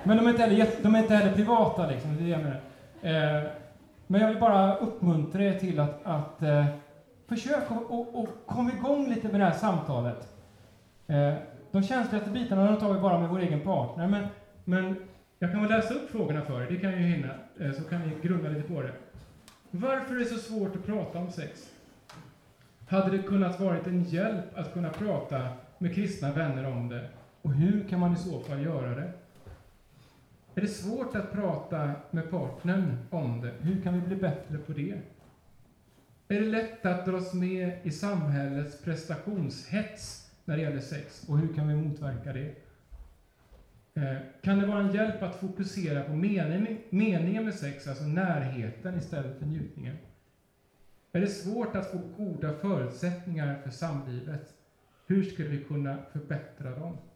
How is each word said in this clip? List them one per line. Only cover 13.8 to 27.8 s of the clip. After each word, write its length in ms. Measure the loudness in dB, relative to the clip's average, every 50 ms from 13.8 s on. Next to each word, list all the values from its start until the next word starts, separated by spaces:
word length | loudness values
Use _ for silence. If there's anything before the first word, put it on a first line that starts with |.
| 0 -2 -2 -2 0
men, 200 | 2 2 2 0 -4 -8 -10 -20 -20 -20 -10 -2
men 320 | 0 2 2 2 0 -2 -4 -6 -14 -18 -20 -20 _ _ _
jag 120 | -2 0
kan 100 | 2 2
väl 80 | 2 4
läsa 220 | 4 4 4 2 -2
upp 160 | -4 -6 -6
frågorna 320 | -4 -2 -2 0 0 -2
för 200 | -2 -4 -4 -4
er, 60 | -2 -2
det 80 | -2
kan 140 | -2 0 0
jag 100 | 0 2
ju 40 | 2
hinna, 280 | 2 2 2 0 -4 -8 -10 -14 -18 -10 -6
eh, 120 | -4 -4
så 120 | -4 -4 -6
kan 180 | -4 -4 -2
ni 260 | -2 -4 -4 -2 0
grunna 220 | 0 0 0 0 -2
lite 180 | -4 -4 -4 -4 -4
på 80 | -4
det. 100 | -4 -6 -8 -12 -16 -18 -20 -20 -20 -20 -20 -20 -20 -20 -20 _ _ -10
Varför 440 | -6 -4 -2 0 0 0 -2 -4 -2
är 40 | -2
det 60 | -2
så 120 | -2 -2
svårt 380 | -6 -6 -6 -4 -2 -2 -2 -4
att 100 | -6 -4
prata 340 | -2 -2 -2 -2 -4 -6 -6
om 120 | -6 -6
sex? 400 | -6 -8 -10 -10 -12 -16 -20 -20 -20 -20 -20 -20 -20 -20 _ _ -20 -20 -20 -20 -20 _ _ _ _ _ -20 _ _ _ -8
Hade 300 | 0 2 4 4 4 2
det 60 | 0 0
kunnat 360 | 2 2 4 4 2 0 0
varit 280 | 0 0 0 0 0
en 160 | 0 0 0 0
hjälp 540 | 2 0 0 0 0 0 -2 -6 -6 -8
att 160 | -8 -8 -6 -4
kunna 160 | -4 -4 -4
prata 580 | -4 -4 -2 -2 -2 -2 -2 -4 -4 -4 -4 -4 -6 -10 -16 -20 -10
med 180 | -4 -4 -2 0
kristna 360 | 0 -2 -2 -2 -2 -4 -2
vänner 340 | 0 0 0 0 -2 -2 -4
om 240 | -4 -4 -4 -4 -4
det? 200 | -6 -8 -8 -10 -14 -18 -20 -20 -20 _
Och 120 | _ 0 4
hur 340 | 4 6 6 4 2